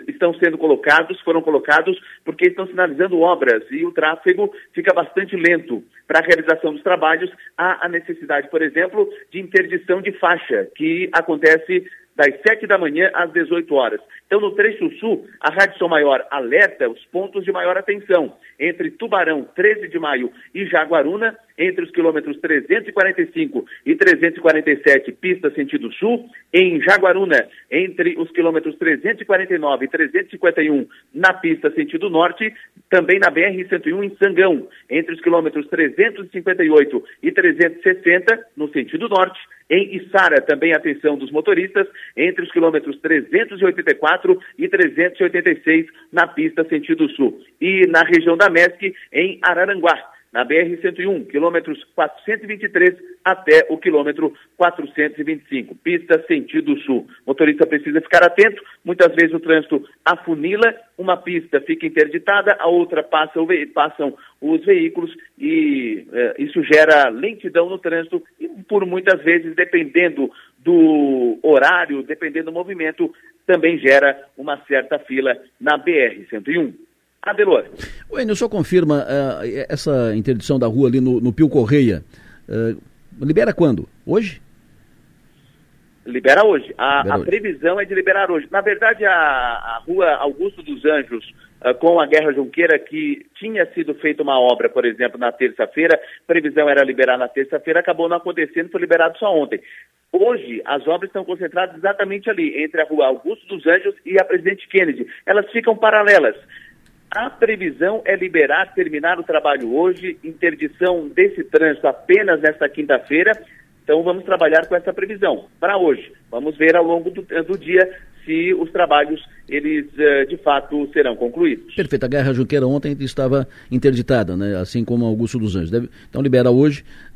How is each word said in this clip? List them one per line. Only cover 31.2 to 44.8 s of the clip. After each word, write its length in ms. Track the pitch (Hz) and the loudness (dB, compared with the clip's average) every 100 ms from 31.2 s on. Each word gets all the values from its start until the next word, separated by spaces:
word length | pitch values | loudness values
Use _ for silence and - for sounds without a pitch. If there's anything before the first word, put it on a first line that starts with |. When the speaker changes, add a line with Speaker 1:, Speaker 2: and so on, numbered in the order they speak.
| 185 | 0
Speaker 1:
pista 360 | 185 170 156 156 | 0 -2 -2 -2
sentido 380 | 160 147 165 196 | -2 -4 -4 -2
norte. 420 | 165 175 - 220 - - _ _ | 0 0 -2 -8 -8 -20 _ _
Também 300 | 185 156 196 | 0 2 2
na 100 | 185 | 2
B 120 | 165 | 0
R 260 | 196 185 185 | -2 -2 -4
cento 220 | 180 156 | -4 -4
e 40 | |
um 100 | 185 | -4
em 120 | 202 196 | -6 0
Sangão, 500 | 196 170 190 143 - - - | 2 4 2 0 -4 -20 -6
entre 240 | 139 165 | -4 -4
os 80 | 165 | -4
quilômetros 460 | 170 170 156 151 143 | 0 2 0 -4 -4
trezentos 600 | 165 147 175 220 196 185 | -2 0 0 0 -2 -12
e 40 | |
cinquenta 320 | 185 180 185 | -6 -4 0
e 60 | 160 | 4
oito 340 | 151 143 123 - - | 4 4 0 -8 -8
e 100 | 156 | -2
trezentos 480 | 202 175 151 170 170 | 2 2 2 0 0
e 40 | |
sessenta, 600 | 190 185 170 175 180 226 - 147 | -2 0 2 2 2 -2 -4 -8
no 160 | 147 | -6
sentido 380 | 147 117 156 233 | -4 -6 -6 -2
norte. 300 | 190 185 - - - - | 0 0 -4 -20 -20 -2
Em 260 | 180 202 190 | -2 0 -6
Içara, 460 | - 196 180 143 | -2 2 4 4
também 320 | 147 139 165 | 2 0 0
atenção 440 | 156 160 139 151 139 | 0 -2 -2 -2 -2
dos 140 | 135 | -4
motoristas, 560 | 147 180 170 190 196 196 - - - | -2 0 0 0 -2 -4 -8 -12 -2
entre 280 | 175 - | -2 -2
os 80 | 175 | -4
quilômetros 480 | 170 165 151 143 139 | 0 2 2 -4 -6
trezentos 600 | 160 156 117 180 226 196 | 0 0 2 -2 -2 0
e 60 | 190 | 0
oitenta 260 | 180 160 | 0 -2
e 40 | - | 0
quatro 440 | 151 180 185 185 - - | 0 2 2 0 -2 -8
e 80 | - | -2
trezentos 520 | 190 | 0